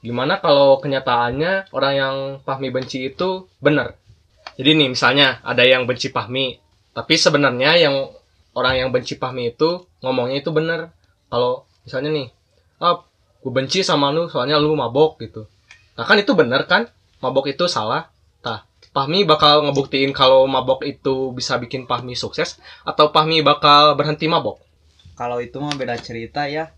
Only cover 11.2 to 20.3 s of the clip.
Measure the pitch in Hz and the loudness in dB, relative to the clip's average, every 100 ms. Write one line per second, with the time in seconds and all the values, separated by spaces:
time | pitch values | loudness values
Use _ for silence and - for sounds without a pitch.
11.2 | _ 120 123 127 _ _ - 135 143 156 | _ -2 0 -2 _ _ -10 -6 -4 -4
12.2 | 120 _ _ _ _ _ 175 175 _ _ | -6 _ _ _ _ _ -2 -2 _ _
13.2 | _ _ 131 123 131 180 185 156 143 151 | _ _ -6 -4 -2 -2 0 0 0 0
14.2 | 170 147 127 151 151 151 120 123 156 156 | -2 -4 0 0 2 0 -2 2 2 0
15.2 | 110 - 107 _ _ - _ - 117 208 | -16 -16 -20 _ _ -20 _ -12 0 2
16.2 | 196 208 131 131 - 185 233 _ _ _ | 4 2 2 2 0 0 0 _ _ _
17.2 | 127 135 143 139 135 123 107 135 - _ | -2 -2 -2 -2 -2 -2 -4 -6 -8 _
18.2 | _ _ 131 107 _ _ _ - 135 175 | _ _ -10 -10 _ _ _ -6 -2 -2
19.2 | 185 151 151 147 147 139 135 135 135 139 | 2 4 6 4 2 -2 -2 -2 -2 2
20.2 | 131 | 6